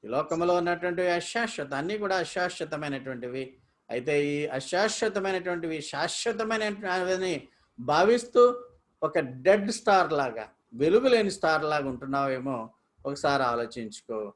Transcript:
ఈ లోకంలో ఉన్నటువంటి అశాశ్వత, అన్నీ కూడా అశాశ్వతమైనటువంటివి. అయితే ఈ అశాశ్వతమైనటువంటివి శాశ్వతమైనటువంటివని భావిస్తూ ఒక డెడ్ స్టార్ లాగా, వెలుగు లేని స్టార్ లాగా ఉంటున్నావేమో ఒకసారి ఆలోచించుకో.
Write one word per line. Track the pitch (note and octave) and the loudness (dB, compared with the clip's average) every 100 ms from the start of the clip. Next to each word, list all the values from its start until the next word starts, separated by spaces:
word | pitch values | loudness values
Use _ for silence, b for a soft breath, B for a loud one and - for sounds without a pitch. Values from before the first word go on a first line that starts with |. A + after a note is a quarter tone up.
ఈ | G#2 | -2
లోకంలో | B2+ D3+ E3 F3 | -2 -2 0 2
ఉన్నటువంటి | F3 E3+ F3 F3+ F3 F3+ | 2 2 -2 -2 0 0
అశాశ్వత, | F3 E3+ A#3 A3+ - D#3+ | 0 -2 -4 -4 -4 -6
అన్నీ | C#3 D#3+ G#3+ | -6 -4 -4
కూడా | G3+ F#3+ | -2 -2
అశాశ్వతమైనటువంటివి. | E3 - F3+ - D#3 D3+ D3 C#3 C3 B2+ B2 C3 C3 - _ _ _ | -2 -2 -4 -4 -8 -6 -6 -6 -8 -10 -8 -8 -10 -14 _ _ _
అయితే | A#2 B2+ D3 D3 | -6 0 0 2
ఈ | D3 D3 | -2 -4
అశాశ్వతమైనటువంటివి | C3 - F3+ G#3 - A3 G#3 G3 F#3 F3+ F3 E3 D#3+ | -6 -2 0 0 0 -2 -2 -2 -4 -4 -4 -4 -6
శాశ్వతమైనటువంటివని | D3 C#3 E3+ - A#3 A3 A3 A3 G#3+ G3+ G3+ F3+ F3+ F#3 F#3 D3+ - b b - | -6 -4 -4 -2 -4 -2 -2 -2 -2 -4 -4 -2 0 0 -2 -4 -8 b b -12
భావిస్తూ | B2+ D3+ G3 A#3+ A#3+ B3 B3 B3 - _ _ _ | 0 4 6 4 4 6 6 6 -10 _ _ _
ఒక | D#3 E3 | 0 0
డెడ్ | C3+ C3 C3+ G3+ G3+ | -2 -2 4 4 4
స్టార్ | A3 - G3 E3 | -2 4 4 4
లాగా, | D3+ C3+ A2+ G#2+ _ _ | 0 -2 -4 -12 _ _
వెలుగు | A#2 D3 G#3 C4 | 0 4 6 6
లేని | A#3+ G3+ | 4 2
స్టార్ | - E3 D#3 | 0 2 2
లాగా | D3+ D3+ C3+ | 2 -2 -2
ఉంటున్నావేమో | B2+ C3+ C#3 C#3 C3 C3+ B2+ A2+ _ _ _ C#3+ | -6 -4 -2 0 -2 -4 -6 -8 _ _ _ -8
ఒకసారి | C#3+ D3+ C#3+ | -2 0 2
ఆలోచించుకో. | B2+ A#2+ A#2 B2 A2+ G#2 - A2+ G#2 | 2 0 -4 -6 -10 -12 -10 -8 -8